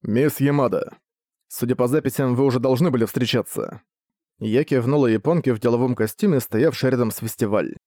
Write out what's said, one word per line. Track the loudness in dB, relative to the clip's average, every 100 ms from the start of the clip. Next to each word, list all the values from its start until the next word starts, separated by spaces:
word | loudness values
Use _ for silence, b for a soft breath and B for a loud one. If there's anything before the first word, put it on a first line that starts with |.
«Мисс | -2 0 0 2
Ямада, | 0 2 0 -2 -6 -14 _ _ _ _ _
судя | -6 -4 0
по | 0
записям, | 0 -2 -2 0 2
вы |
уже | 2 2
должны | 0 2 2
были | 2 0
встречаться». | 0 0 -2 -2 -8 -8 -12 _ _ _ _ _ _
Я | -2 0
кивнула | 2 0 2 2 2
японке | 2 2 0 0
в | 0
деловом | 0 2 0 0
костюме, | -2 0 2 2
стоявшей | 0 0 0 2 0
рядом | 2 0
с | -2
фестиваль. | -10 -4 0 0 -2 -8